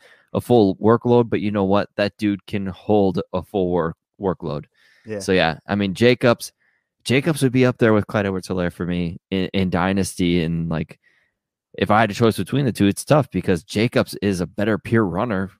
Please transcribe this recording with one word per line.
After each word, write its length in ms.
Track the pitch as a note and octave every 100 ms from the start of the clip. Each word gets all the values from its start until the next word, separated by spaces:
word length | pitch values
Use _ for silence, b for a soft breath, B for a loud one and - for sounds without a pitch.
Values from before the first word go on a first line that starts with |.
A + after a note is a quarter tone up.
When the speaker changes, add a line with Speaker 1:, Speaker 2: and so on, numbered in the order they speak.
| b b b
Speaker 1:
a 80 | A2
full 360 | - A#2+ G2 -
workload, 520 | G#2 A#2 B2 A#2+ A2+
but 120 | F#2+
you 100 | G#2
know 140 | G#2
what? 240 | F#2+ G2+ - -
That 200 | G#2 -
dude 280 | G#2 G2 -
can 200 | G#2 F#2+
hold 540 | - - G#2 G2 F#2 -
a 100 | F#2
full 280 | - G2+ F2+
work, 260 | F2 E2 - _ -
workload. 460 | G2 D#2+ E2+ D2 - b b b
Speaker 2:
Yeah. 140 | A2 G#2
Speaker 1:
So, 140 | F#2+
yeah, 260 | F#2 D#2+ D2 -
I 80 |
mean, 200 | G2+ G2
Jacobs, 580 | E2+ A#2+ B2 B2 A#2 - _ _ _ _ _
Jacobs 400 | - C3+ E3 C#3+
would 100 | C3+
be 140 | B2+ B2+
up 120 | -
there 140 | A#2
with 140 | G#2+ -
Clyde 200 | G#2+ G2
Edwards-Helaire 460 | F#2 - F#2 F2
for 140 | - F2
me 320 | F2 E2+ F#2+ _
in, 180 | F#2+ F2+
in 180 | G2 F#2
dynasty. 760 | F2 F#2+ G2 F2+ - F2 F2
And, 240 | E2 E2 E2
like, 320 | D#2+ E2 - _ _ _ _ _ _ _ -
if 140 | F#2+
I 100 | G#2+
had 120 | A2
a 20 |
choice 220 | G2+ A2+ G2+
between 280 | F2+ C3+
the 80 | C3
two, 140 | - G2+
it's 180 | -
tough 240 | - D3 -
because 340 | F2+ G2+ E2+
Jacobs 520 | - - A#2+ B2 - -
is 180 | G#2 F2+
a 60 | E2+
better 320 | - - G#2
pure 260 | - A2+
runner, 460 | G2 E2+ A#2+ F#2+ F#2+